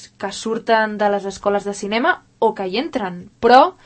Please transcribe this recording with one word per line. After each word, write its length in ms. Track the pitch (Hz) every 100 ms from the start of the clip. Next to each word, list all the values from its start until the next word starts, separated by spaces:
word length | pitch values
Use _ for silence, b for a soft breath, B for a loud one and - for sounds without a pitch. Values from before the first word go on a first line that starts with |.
| - -
que 100 | 196
surten 640 | - 226 226 226 226 214 208
de 120 | 208
les 120 | 202 190
escoles 360 | 190 202 202 196
de 80 |
cinema 460 | 202 202 220 302 - _ -
o 140 | 220 220
que 80 | 190
hi 120 | 208
entren, 460 | 320 262 190 175 185 -
però 340 | 233 254 349 -